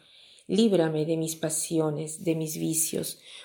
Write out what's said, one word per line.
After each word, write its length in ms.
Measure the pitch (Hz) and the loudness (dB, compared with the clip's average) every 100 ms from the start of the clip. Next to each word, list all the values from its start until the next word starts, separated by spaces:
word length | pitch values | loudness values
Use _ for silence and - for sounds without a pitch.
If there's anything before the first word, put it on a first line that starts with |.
| _ - - - - | _ -20 -20 -16 -2
líbrame 560 | 196 226 185 160 156 156 | 4 4 4 4 2 0
de 120 | 165 | 0
mis 180 | 160 - | -2 -2
pasiones, 880 | 160 - - 165 156 151 156 - | -4 -4 -2 0 0 -2 -6 -4
de 120 | 170 160 | -2 0
mis 220 | 160 165 | -2 -2
vicios", 600 | 165 160 - - - - - - | -2 0 0 -2 -4 -8 -16 -20